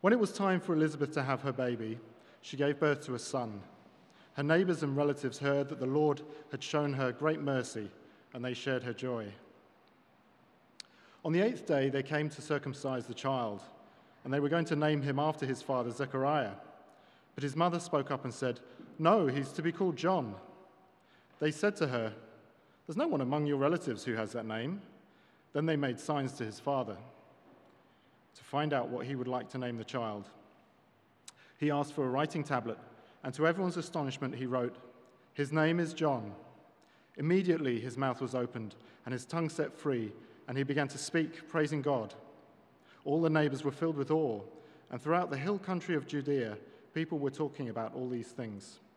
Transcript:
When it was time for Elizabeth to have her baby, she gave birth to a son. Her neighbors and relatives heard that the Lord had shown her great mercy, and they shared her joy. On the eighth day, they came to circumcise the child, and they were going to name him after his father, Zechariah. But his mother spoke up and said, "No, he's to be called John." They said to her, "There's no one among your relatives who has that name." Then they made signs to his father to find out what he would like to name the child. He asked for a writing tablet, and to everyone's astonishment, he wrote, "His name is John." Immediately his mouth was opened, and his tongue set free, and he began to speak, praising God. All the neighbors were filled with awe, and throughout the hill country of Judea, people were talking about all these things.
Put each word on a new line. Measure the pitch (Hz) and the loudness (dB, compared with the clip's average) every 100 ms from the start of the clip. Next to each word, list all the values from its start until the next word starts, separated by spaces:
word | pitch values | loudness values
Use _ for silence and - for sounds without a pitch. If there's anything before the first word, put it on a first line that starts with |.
| 190 | 8
When | |
it | 240 | 6
was | 202 | 4
time | - 196 185 | 2 2 2
for | - | 2
Elizabeth | 160 156 147 139 | 4 4 2 -2
to | - | 0
have | 131 131 | 0 0
her | 139 | 0
baby, | 120 127 120 110 113 - - - - | 0 0 0 -4 -6 -10 -20 -20 -20
she | - 135 | -14 0
gave | 143 143 | 0 4
birth | 156 139 139 | 2 2 -2
to | 123 | -6
a | |
son. | - 135 117 104 92 - - - - - - | -4 -4 -4 -8 -12 -20 -20 -20 -20 -20 -14
Her | - | -4
neighbors | 143 165 185 165 | 4 4 6 2
and | 151 139 | 2 2
relatives | 147 143 131 123 | 2 2 -2 -2
heard | 143 139 139 | 2 2 0
that | 143 | -2
the | 127 | 0
Lord | 139 151 139 - - - | 4 4 2 -4 -16 -12
had | 139 | -10
shown | - 151 147 | -2 0 0
her | 135 131 | 0 0
great | 123 151 156 | 0 0 0
mercy, | 143 135 123 110 101 - - - - | 0 0 -2 -6 -10 -12 -20 -20 -16
and | 127 | -8
they | 127 | -6
shared | 120 - 127 | -4 -2 -2
her | 123 | -2
joy. | 117 127 120 104 101 - - - _ _ _ _ _ _ _ _ _ _ _ - - - - | -6 -4 -4 -6 -12 -20 -20 -20 _ _ _ _ _ _ _ _ _ _ _ -20 -20 -20 -8
On | 160 | 2
the | 165 | 4
eighth | 214 247 - | 4 2 2
day, | 147 135 | 4 4
they | 139 | 2
came | 135 151 151 | 0 0 0
to | 151 | -4
circumcise | - 147 139 135 139 131 117 | -2 -2 0 -6 -4 -4 -4
the | |
child, | 120 139 135 113 101 - - - - - - | -4 0 0 0 -4 -10 -20 -20 -20 -20 -14
and | 131 | -2
they | 139 | 0
were | 143 | 4
going | 165 160 | 2 2
to | 147 | 2
name | 151 151 | 4 2
him | 139 135 | 2 2
after | 151 151 | 0 0
his | 131 127 | -2 -4
father, | - 131 120 | 0 0 0
Zechariah. | 113 135 135 135 151 113 98 - - - - - - _ | -4 -4 0 2 2 0 -6 -16 -20 -20 -20 -20 -20 _
But | - | -6
his | 139 143 | -4 2
mother | 175 170 | 2 2
spoke | 170 151 135 | 0 0 0
up | 135 | -2
and | 131 | -4
said, | 113 127 120 - - - - | -2 -2 -2 -8 -20 -20 2
"No, | 160 214 151 | 4 6 4
he's | 135 135 | 2 -2
to | - | -2
be | 160 | -2
called | 165 190 151 | 0 0 2
John." | 170 185 120 98 - - - - - _ _ - _ - | 2 2 0 -8 -14 -20 -20 -20 -20 _ _ -20 _ -2
They | 151 | -2
said | 151 208 202 | 2 0 2
to | 151 | 0
her, | 123 110 104 - - - _ _ _ - | 2 -2 -4 -16 -20 -20 _ _ _ -8
"There's | 165 | -2
no | 320 | 0
one | 160 | 2
among | 127 147 147 | 2 2 2
your | 139 | 4
relatives | 139 170 165 107 | 4 2 0 -4
who | - | -2
has | 113 107 | -2 -2
that | 120 110 | -4 -4
name." | 110 127 196 - - - - _ _ _ | -4 -4 -6 -10 -20 -20 -20 _ _ _
Then | 147 160 | 0 2
they | 151 | 2
made | 139 117 | 0 -2
signs | - 147 131 | -2 0 0
to | 131 | -4
his | 110 104 | -8 -4
father | - 139 113 95 - - - - - - - - _ _ _ _ _ | -2 0 0 -6 -12 -20 -20 -20 -20 -20 -20 -20 _ _ _ _ _
to | - | -20
find | - 139 151 | -4 0 2
out | 143 117 | 2 0
what | 123 123 | -4 -4
he | |
would | 135 123 | -4 -2
like | 127 - | -4 -4
to | 131 | -6
name | 123 120 | -4 -6
the | |
child. | 110 131 113 104 98 - - - _ _ _ _ _ _ - - - - | -6 -4 -4 -6 -10 -18 -20 -20 _ _ _ _ _ _ -20 -20 -20 -2
He | 147 | 0
asked | 143 143 | 2 0
for | 151 | 0
a | 131 | 0
writing | 127 156 156 | 2 0 -2
tablet, | 147 135 117 110 - - - - | 0 -2 -2 -8 -12 -20 -20 -12
and | 135 | -10
to | 131 160 | 2 2
everyone's | 170 185 175 | 4 0 -2
astonishment, | 156 165 139 135 131 | -4 -2 -2 -2 -4
he | 120 | -4
wrote, | 127 127 120 - - - - - _ | -2 0 0 -4 -20 -20 -20 -20 _
"His | - 143 | -4 0
name | 156 156 170 | 4 4 4
is | 165 | 0
John." | 170 156 131 104 101 - - - _ - _ _ - | 0 0 0 -4 -12 -18 -20 -20 _ -20 _ _ -4
Immediately | 147 185 180 160 139 117 | 4 4 4 2 2 0
his | 123 123 | -2 -2
mouth | 135 123 | -2 0
was | 127 | -2
opened, | 127 120 120 107 - - - - | -2 -2 -4 -8 -12 -20 -16 -8
and | |
his | 127 | -8
tongue | - 165 160 | -4 -2 -2
set | 160 147 | -2 -4
free, | - 151 123 110 - - - - | -2 -2 0 -2 -8 -20 -20 -6
and | 127 | -2
he | |
began | 135 143 139 | 0 2 0
to | 135 | -2
speak, | - 165 156 - - | -2 0 0 -4 -4
praising | 165 147 151 | 0 2 2
God. | 139 135 107 - - - - - - _ - - - | 2 2 0 -8 -18 -20 -20 -20 -20 _ -20 -12 0
All | 151 | 2
the | 165 | 4
neighbors | 156 147 135 | 6 4 2
were | 143 | -4
filled | 139 165 151 | 0 -2 0
with | 139 | 2
awe, | 156 151 104 98 - - - - | 2 2 -2 -6 -16 -20 -20 -12
and | 127 | -8
throughout | 151 170 - | 2 2 2
the | 143 | -2
hill | 151 202 | -2 -2
country | 190 185 - | -2 -4 0
of | 160 139 | -2 0
Judea, | 147 139 143 113 107 - - - | -4 0 0 0 -4 -12 -20 -8
people | - 160 156 | -4 -2 0
were | 139 | -2
talking | 139 151 - 127 | -2 -4 -2 -4
about | 110 113 | -4 -4
all | 135 127 | -4 -4
these | 123 117 | -4 -6
things. | - 117 101 - - - | -8 -8 -8 -12 -20 -20